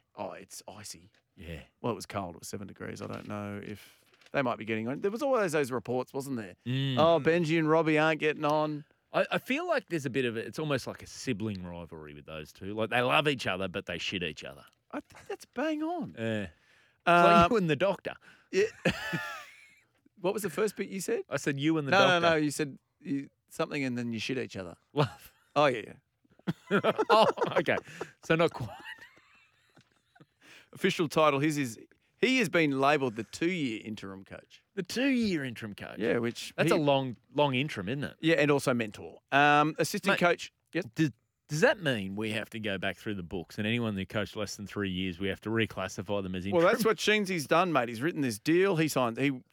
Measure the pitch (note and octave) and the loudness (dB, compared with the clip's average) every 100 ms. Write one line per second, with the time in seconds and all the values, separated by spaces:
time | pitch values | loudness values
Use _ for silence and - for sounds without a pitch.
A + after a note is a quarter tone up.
0 | _ - F#2+ E2+ F#2+ - - F#2+ G2+ E2+ | _ -12 -10 -10 -16 -18 -16 -16 -16 -18
1 | F2 _ _ - E2 D2+ - _ B2+ F#2+ | -20 _ _ -18 -14 -14 -16 _ -6 -6
2 | - G#2 F2+ E2 - G#2 G2 - G2+ G2+ | -8 -8 -8 -10 -12 -12 -12 -12 -12 -10
3 | G#2+ G#2+ G#2+ G#2 G2+ G2+ - G#2 - _ | -10 -10 -10 -8 -8 -10 -10 -14 -18 _
4 | _ _ _ C#3+ B2+ A2+ A2 A2 A2+ C#3 | _ _ _ -2 -2 -2 -4 -4 -4 -4
5 | G3+ A3+ C#4 B3 F#3+ D#3 B2+ B2+ A2+ B2+ | -4 -2 0 2 2 0 -2 -4 -4 -4
6 | B2+ C#3 C#3 B2 G2 - A#2 C3 C#3 B2+ | -4 -8 -6 -8 -8 -10 -4 -2 0 4
7 | D#3+ E3 C#3+ F3 D#3 E3 D#3 D#3+ D#3+ D3+ | 4 4 4 2 2 2 4 4 4 4
8 | D#3 D#3 D3+ D3+ D3 D3+ D3+ D3 - _ | 2 2 0 0 2 2 0 -4 -12 _
9 | _ E3 G3+ F3+ - C#4+ F4+ D4+ - E3 | _ -2 0 -2 -2 -2 0 -2 -2 -4
10 | C3+ C3 B2 A2+ G#2 B2+ D#3 C3 - G2 | -2 -2 -2 -4 -6 -6 -2 -2 -4 -12
11 | F#2+ - C3+ G2 A2 F#2+ F2+ F2 E2 D#2+ | -14 -8 -6 -4 -4 -6 -8 -12 -12 -14
12 | D2+ D2 C#2+ D#2+ D#2 - G2 G#2+ A2+ B2 | -14 -16 -12 -12 -12 -12 -8 -4 0 2
13 | B2+ D3+ D3+ C3+ A2+ F#2 F#2+ G2 - F2 | 2 4 2 0 -2 -2 -4 -6 -6 -6
14 | - G2 E2+ D#2 C2 C#2 - _ _ - | -4 -4 -4 -6 -12 -16 -20 _ _ -12
15 | - - - G4 - B3 D#4 D4+ D#4 F4 | -12 -16 -14 -14 -10 -6 -4 -2 -4 -4
16 | F#3+ D#2 A2+ G#2+ F#2 - _ _ _ _ | -6 -6 -4 -2 -6 -12 _ _ _ _
17 | E3+ F3 E3+ E3+ F3 A3 E3+ C#3 G3 - | 4 6 8 8 6 4 2 2 0 -2
18 | - C2 - - _ F#4 G#4+ - - - | -8 -12 -18 -20 _ 0 0 0 -2 -2
19 | - - - - - - - _ _ _ | -4 -4 -6 -10 -16 -20 -20 _ _ _
20 | _ _ F3 G#3 G3 D3 G#3+ - F#3+ F#3+ | _ _ -4 -2 -4 -2 -2 -2 -6 -6
21 | G3+ A#3+ - C3+ D#3 C#3 D3+ D#3+ C#3 F#3 | -4 -4 -4 -2 -2 0 2 2 4 6
22 | F#3+ F3 E3+ D#3+ D3+ - D3 B2 _ _ | 6 6 4 4 2 0 -4 -8 _ _
23 | - C#3 C#3+ _ _ - D#3+ D3 C3 A#2+ | -6 -6 -6 _ _ -6 -4 -2 -2 -2
24 | A#2+ A2+ - B2+ A2+ G2+ F2 - _ C#3 | -4 -4 -4 -4 -6 -8 -12 -14 _ 0
25 | B2+ - - _ _ C#3+ D3 A#2+ B1 - | 0 -4 -20 _ _ 2 4 2 -6 -16
26 | _ _ _ _ - - - F#3+ A3 D4 | _ _ _ _ -8 -8 0 2 2 2
27 | - A3 G#3+ - - - C#3+ G#2 - - | 6 6 6 2 0 0 0 -2 -4 -14
28 | - _ - E3 E3 - A#2 - - - | -16 _ 0 2 2 0 -10 -10 -16 -18
29 | - _ _ _ _ _ _ _ _ _ | -20 _ _ _ _ _ _ _ _ _
30 | _ _ - _ - - _ - G3 F3+ | _ _ -20 _ -20 -20 _ -2 0 0
31 | D#3 D#3+ D3+ C#3 D#3 D3 B2+ G#2+ - _ | 0 4 4 4 2 0 -4 -8 -18 _
32 | _ _ A3+ C4 G3+ E3+ D3+ C3+ C#3 D3+ | _ _ 2 4 4 4 4 4 4 4
33 | C3 A2 G#2+ - E3+ F#3 C3 G#2+ G2+ G#2 | 2 -4 -8 -4 -2 -2 -4 -4 -8 -10
34 | G2 F#2+ F#2+ F2 - - _ G3 F3+ A3+ | -10 -14 -16 -18 -20 -20 _ -10 -6 0
35 | C#4 B3 G#3+ D#3+ C3 G#2+ A2 G2 E2 B1 | 2 2 2 0 -4 -8 -10 -10 -12 -4
36 | G#2+ A#2+ A#2 - - - E4 F#3+ C#3+ C3+ | 0 0 0 -4 -6 0 2 4 4 2
37 | C3 A2+ _ C#3 D3 B2+ D3+ G#2+ F#2+ C#3+ | 0 -8 _ 0 2 2 -2 -4 -6 -4
38 | G2 - D#3+ E3 D3 C#3 C#3 A#2+ G#2+ - | -6 -2 2 4 4 4 2 0 -2 -8
39 | E2 - _ C3+ D3 D3 D3+ D#3 E3 G#3 | -14 -16 _ 4 6 6 4 0 -2 -2
40 | F#3+ G3 F3 E3 - _ _ E3 - - | 0 2 2 0 -6 _ _ -6 -4 0
41 | D#3 - _ _ - D3+ B3 A#3+ D#3 A2+ | 0 -2 _ _ -8 2 2 2 0 -2
42 | F#2+ G2+ A2 G#2+ - A2+ G#2+ F#2+ G2 F2+ | -2 -4 -4 -4 -6 -6 -4 -4 -4 -6
43 | A2+ G2+ E2+ F#2+ D#2+ - G#2+ A#2+ A2+ G2 | -6 -6 -6 -8 -8 -6 -2 -2 -2 -4
44 | F#2+ A2 G2 G#2+ G2+ - G2 G#2 G2 F#2 | -4 -4 -4 -6 -6 -8 -8 -4 -2 -2
45 | F#2+ E2+ G2 F2+ G#2+ A2+ A2 - F#2+ - | -4 -2 -4 -4 -2 0 0 -2 -8 -6
46 | G2 G2+ F#2+ F#2 F#2+ E3+ F3 B3 F3+ - | -4 -4 -2 -4 0 4 4 4 2 2
47 | - G#3+ F#3 F3+ B2+ E3 F#3 C#3+ A#2+ A2+ | 2 0 0 -4 2 2 4 2 0 -2
48 | D#3 E3 C3 G#2 - E3+ G3 D#3+ D#3 C#3 | -2 0 -2 -2 2 4 4 2 2 2
49 | A#2+ A2+ C#3 B2+ - | 0 0 -2 -2 -8